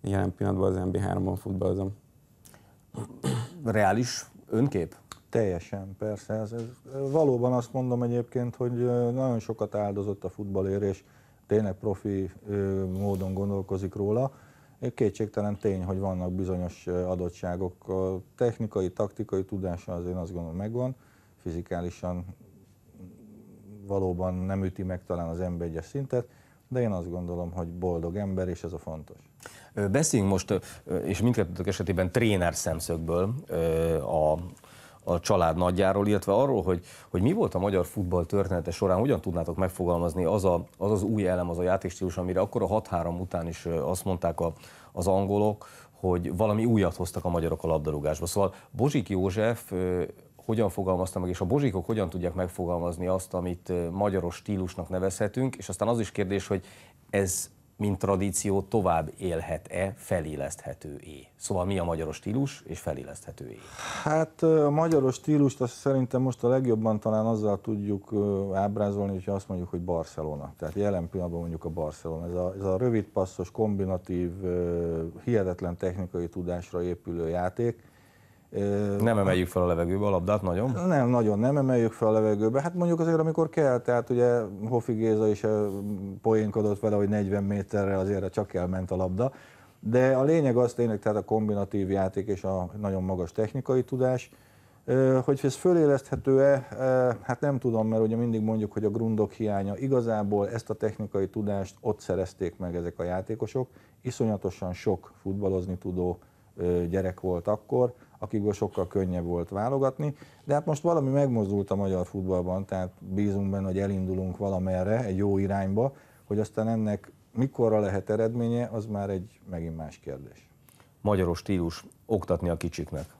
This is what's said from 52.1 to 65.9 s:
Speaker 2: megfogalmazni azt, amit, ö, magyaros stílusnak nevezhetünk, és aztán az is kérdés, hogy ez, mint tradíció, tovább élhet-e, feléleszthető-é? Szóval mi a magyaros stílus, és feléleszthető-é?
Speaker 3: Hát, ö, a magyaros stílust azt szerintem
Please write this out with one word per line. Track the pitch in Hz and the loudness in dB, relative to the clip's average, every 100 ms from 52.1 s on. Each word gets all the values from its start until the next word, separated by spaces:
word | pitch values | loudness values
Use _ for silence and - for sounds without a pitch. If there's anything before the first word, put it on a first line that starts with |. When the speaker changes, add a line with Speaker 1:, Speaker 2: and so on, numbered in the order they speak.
| 92 87 | -2 -4
Speaker 2:
megfogalmazni | 85 87 - 87 87 87 85 90 | -2 -4 -4 -2 -2 -2 -4 -2
azt, | 92 - | -2 -2
amit, | 90 90 87 - | -4 -4 -6 -4
ö, | 90 85 | -2 -2
magyaros | 95 104 95 87 - | 0 0 2 -2 -6
stílusnak | - 98 90 - 82 | -4 -2 -2 -6 -6
nevezhetünk, | 92 95 - 104 - 131 - | -2 -2 0 -2 0 -2 -4
és | - | -10
aztán | 92 104 | -2 0
az | 117 | 0
is | 101 | -2
kérdés, | - 92 98 - | -2 0 -2 0
hogy | 98 - - - _ - | -4 -4 -20 -20 _ -2
ez, | 101 98 - - _ _ - | 0 0 -2 -6 _ _ -4
mint | 104 95 | -2 0
tradíció, | 98 98 98 92 104 98 | 2 2 2 0 0 0
tovább | 95 113 92 82 78 - | 2 0 2 2 0 -6
élhet-e, | 95 82 80 80 - 90 98 - | -4 -4 -4 -8 -6 -4 -4 -4
feléleszthető-é? | - 92 78 73 69 - - - 76 71 78 73 - _ | -2 -2 -2 -6 -8 -8 -12 -12 -12 -12 -14 -18 -20 _
Szóval | - 95 90 | -4 0 0
mi | 95 | 0
a | |
magyaros | 85 82 78 76 | 0 -2 -4 -6
stílus, | 98 120 139 - - | -4 -2 -2 -6 -12
és | 82 | -8
feléleszthető-é? | - - 65 - - - 58 53 - - - - | -6 -6 -8 -14 -16 -14 -14 -14 -16 -12 -10 -4
Speaker 3:
Hát, | 147 156 160 - | 2 2 2 4
ö, | 165 160 147 | 6 8 6
a | |
magyaros | 147 165 156 135 120 | 6 6 6 4 2
stílust | - 151 139 - | 2 6 6 4
azt | 120 | -4
szerintem | - 143 | 0 2